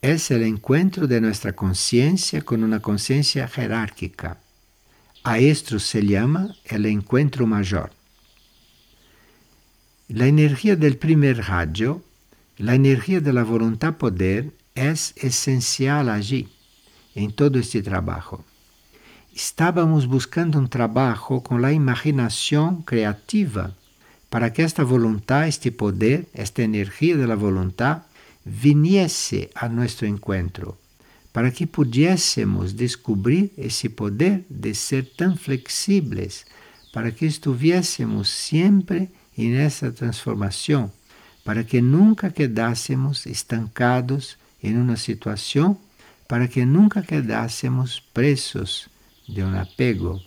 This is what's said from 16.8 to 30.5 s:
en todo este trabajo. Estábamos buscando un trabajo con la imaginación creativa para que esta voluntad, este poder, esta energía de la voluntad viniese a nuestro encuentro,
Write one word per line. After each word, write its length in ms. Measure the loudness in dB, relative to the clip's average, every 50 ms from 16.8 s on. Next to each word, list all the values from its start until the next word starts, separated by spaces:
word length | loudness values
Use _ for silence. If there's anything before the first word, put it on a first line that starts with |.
| _ _ _ _ _ _ _
en 180 | -6 -6 -6
todo 260 | 0 2 2 4 4 2
este 240 | 0 0 -4 -4
trabajo. 640 | -4 -2 -4 -4 -2 -4 -6 -8 -10 -12 -16 -16 -18 _ _ _ _ _ _ _ _ _ _ _ _ -20 -20 -20 _ _ _
Estábamos 720 | -10 -10 -10 -4 -2 -2 0 2 2 2 4 4 2 2
buscando 520 | 2 0 0 0 -2 -4 -2 0 0 2 0
un 100 | 0 0
trabajo 760 | 0 -2 -2 0 2 2 2 2 0 -2 -4 -4 -4 -4
con 180 | -2 -2 0 0
la 120 | 2 2
imaginación 1080 | 2 2 2 2 0 0 0 0 0 0 0 -2 -2 -4 -2 0 2 2 2 2 0 -4
creativa 920 | -4 -2 0 0 0 0 -4 -6 _ -2 0 0 0 0 -2 -6 -6 -6 -10 _ _ _ _ _ _ _ _ _ _ _
para 220 | -2 0 0 0
que 100 | 0 0
esta 220 | 0 0 2 0 2
voluntad, 640 | 2 4 2 4 2 0 -2 -2 0 0 2 2
este 260 | 0 -2 -2 -4 -6
poder, 540 | -4 -2 -2 -2 0 2 2 2 2 2 -2 -8
esta 300 | _ -10 -10 -8 -4 -2
energía 540 | -2 0 0 -2 -4 -4 -4 0 0 2 2
de 100 | 2 2
la 80 | 0 0
voluntad 680 | 0 0 0 0 0 -2 -4 -2 -2 0 0 0 -2 -6 _ _ -20 -20 -20 _ _ _
viniese 1040 | -12 -10 2 4 4 6 6 6 4 4 4 4 2 -2 -4 -6 -4 -4 -6 -6 -6 -8
a 140 | -8 -6 -4
nuestro 380 | -2 -2 -2 -2 -2 -4 -4
encuentro, 720 | -4 -4 -4 -4 -4 -2 -2 -2 -4